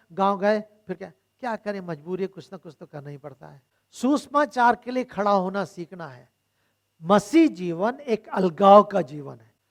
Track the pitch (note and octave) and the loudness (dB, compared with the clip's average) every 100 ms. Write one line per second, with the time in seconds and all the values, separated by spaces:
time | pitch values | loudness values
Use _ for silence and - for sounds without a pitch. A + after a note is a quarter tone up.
0 | _ E3+ G3 G3+ G3+ G#3+ G#3+ _ - F3+ | _ -2 -2 0 0 -2 -4 _ -14 -14
1 | F#3+ _ _ _ B3 G#3+ G#3+ G3+ F3+ D3+ | -14 _ _ _ -10 -10 -10 -10 -10 -12
2 | D#3 F#3 F#3+ - - F#3+ F3 C#3+ - D3 | -8 -8 -8 -10 -20 -20 -20 -20 -20 -18
3 | C#3 C#3+ C#3+ C3 D#3 C#3+ _ _ _ - | -16 -16 -18 -20 -20 -20 _ _ _ -4
4 | B3 C#4+ - C#4+ D4 B3+ A#3+ A#3+ A#3+ B3+ | 0 0 -2 -2 -2 0 2 0 -4 -8
5 | B3 F#3 G3+ G3+ F#3 G3 F#3 - E3 F3+ | -6 -4 0 0 -2 -6 -8 -10 -16 -16
6 | D#3 B2+ C3 _ _ _ _ _ _ _ | -18 -18 _ _ _ _ _ _ _ _
7 | E3 G3+ - D#4+ D#4 F3+ F3+ E3 G#3 C4+ | 2 2 4 4 4 2 -8 -4 -4 -4
8 | D4 G#3+ - G#3+ F#3 D3+ G3 G3+ G3+ G3 | -6 -6 -4 -2 -2 4 8 10 8 0
9 | C#3+ D3 C#3 B2 _ _ _ | -6 -10 -16 -18 _ _ _